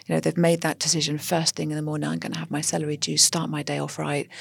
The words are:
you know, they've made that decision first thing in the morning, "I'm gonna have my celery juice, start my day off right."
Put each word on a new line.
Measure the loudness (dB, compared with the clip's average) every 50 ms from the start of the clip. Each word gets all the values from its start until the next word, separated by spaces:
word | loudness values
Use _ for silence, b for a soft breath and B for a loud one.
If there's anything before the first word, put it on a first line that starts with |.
| B
you | -2 -2
know, | 0
they've | 2 2 2
made | 4 4 4 4 4 2
that | -2 -2 0
decision | 0 0 2 2 2 0 -2 -2
first | -2 0 0 2 2 0 0
thing | -2 -2 -2
in | -2
the | -2 -4
morning, | -4 -2 -2 -2 -2
"I'm | -2 -4
gonna | -4 -4 -6 -6
have | -6 -4
my | -4 -2
celery | -2 0 0 0 0 -2 -2
juice, | -2 -2 0 4 4 4
start | 4 4 2 0 -2
my | -2 -4 -2
day | -2 -2 -2
off | -2 -4 -4 -4
right." | -4 -2 -2 -2 -4 B B B